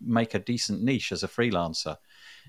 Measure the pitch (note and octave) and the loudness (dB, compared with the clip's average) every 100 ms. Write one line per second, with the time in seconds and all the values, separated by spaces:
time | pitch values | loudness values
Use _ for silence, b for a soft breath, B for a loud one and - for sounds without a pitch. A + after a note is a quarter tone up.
0 | - A#2 A#2 G2 - A#2+ - G2 A#2+ B2 | 0 2 2 -2 -2 -2 -2 0 2 0
1 | - F2 F#2+ - A#2+ F2+ E2+ D#2+ D#2+ D2+ | -2 -4 -2 0 2 2 0 -2 -6 -8
2 | b b b b | b b b b